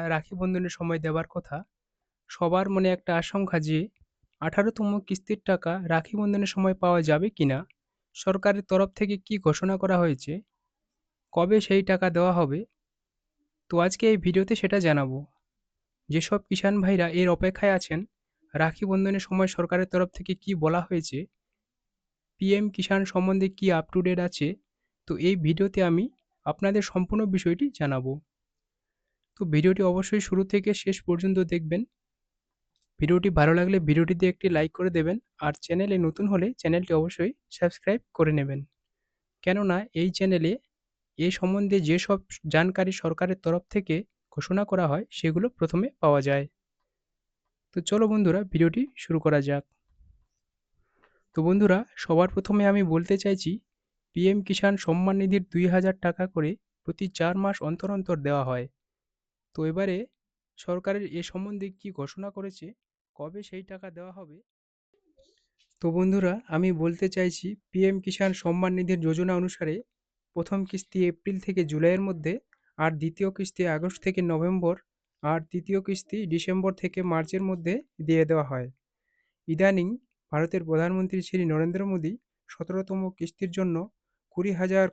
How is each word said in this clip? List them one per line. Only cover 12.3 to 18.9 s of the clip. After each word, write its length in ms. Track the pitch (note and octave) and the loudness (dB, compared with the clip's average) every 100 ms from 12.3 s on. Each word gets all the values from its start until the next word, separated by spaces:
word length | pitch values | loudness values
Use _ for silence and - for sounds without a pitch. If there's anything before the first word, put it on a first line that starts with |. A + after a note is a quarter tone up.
হবে। 280 | F3 D3 D3+ A3+ _ _ _ _ _ _ _ _ _ - | 2 0 -2 -8 _ _ _ _ _ _ _ _ _ -2
তো 40 | E3+ | 2
আজকে 240 | F3+ - A3+ | 2 2 4
এই 80 | G#3+ | 4
ভিডিওতে 360 | F3 F3+ F#3+ A3 | 4 2 2 0
সেটা 220 | F#3 G3+ | 0 2
জানাবো। 380 | E3 D3 C3+ C3+ D3 _ _ _ _ _ _ _ - | 4 2 0 -4 -10 _ _ _ _ _ _ _ -4
যেসব 320 | D#3 - G3+ | -2 0 -2
কিষাণ 300 | - F#3+ G3+ G3+ | -2 -2 2 2
ভাইরা 260 | F#3 F#3+ E3+ | 2 2 2
এর 180 | F3 F3+ | 2 2
অপেক্ষায় 480 | E3+ F#3 F#3 G3+ F#3 | 2 0 2 2 2
আছেন, 240 | - D#3+ G#3+ _ _ _ _ | 0 -6 -6 _ _ _ _
রাখি 300 | D3+ D#3+ - | -2 -2 -2
বন্ধনের 360 | G3 | -2